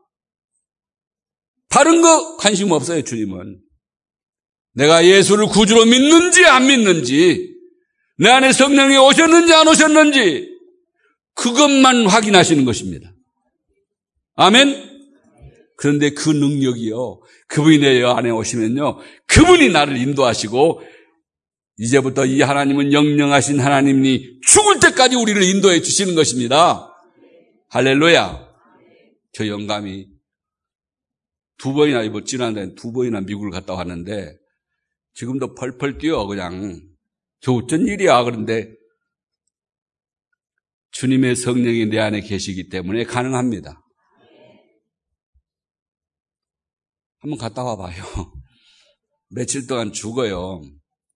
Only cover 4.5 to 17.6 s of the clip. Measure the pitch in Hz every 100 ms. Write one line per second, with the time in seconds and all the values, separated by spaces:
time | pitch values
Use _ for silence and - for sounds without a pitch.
4.5 | _ _ 120 147 165 170 196 180 208 208
5.5 | 196 214 226 226 247 277 330 349 359 349
6.5 | 262 262 269 208 165 123 139 180 113 -
7.5 | - - _ _ _ _ - 185 262 262
8.5 | 254 262 277 269 277 269 277 330 339 339
9.5 | 320 320 320 311 302 302 277 202 127 -
10.5 | - _ _ _ _ _ _ _ - 240
11.5 | 240 294 277 262 247 214 220 214 190 170
12.5 | 156 127 107 92 78 - _ _ _ _
13.5 | _ _ _ _ _ _ _ _ - 175
14.5 | 233 277 277 - - _ _ _ _ -
15.5 | _ _ - 143 147 147 143 156 151 143
16.5 | 143 131 117 113 113 120 98 _ _ -
17.5 | -